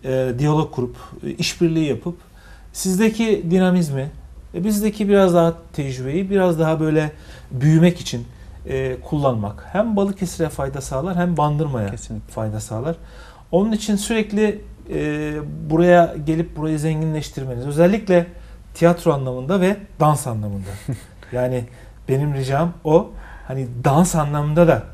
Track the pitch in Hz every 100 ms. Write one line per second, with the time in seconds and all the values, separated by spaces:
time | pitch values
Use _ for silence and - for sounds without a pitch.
0 | 139 131 131 123 147 151 151 - 123 -
1 | - - - - 170 - 170 160 156 110
2 | 175 170 - - - - - - 190 185
3 | 220 220 226 214 175 185 185 180 160 135
4 | 139 - - - - 175 196 208 214 214
5 | 202 202 190 175 170 165 - - 139 127
6 | 131 156 196 196 180 160 160 160 156 156
7 | 151 - - - - 131 147 160 175 175
8 | - 120 120 - - - - 135 131 127
9 | - 151 139 117 101 - - 185 226 208
10 | 202 196 175 - 160 - 135 139 131 131
11 | 170 175 180 160 147 147 156 127 101 113
12 | - 110 - - 110 107 107 110 139 165
13 | - - - - - 175 214 214 214 202
14 | - 226 214 202 214 208 - - - 156
15 | 151 151 151 151 147 151 160 160 175 175
16 | 165 - 147 160 165 - 156 156 156 156
17 | 160 156 147 - 131 120 131 143 175 214
18 | 190 175 175 - - - - - 165 170
19 | 165 139 131 127 131 196 180 208 - -
20 | 151 147 131 113 107 98 95 98 - 120
21 | - - - 123 127 127 120 - - -
22 | - 135 147 139 131 139 170 - 151 160
23 | - - - - - 131 127 120 147 143
24 | 175 170 143 147 147 151 170 123 -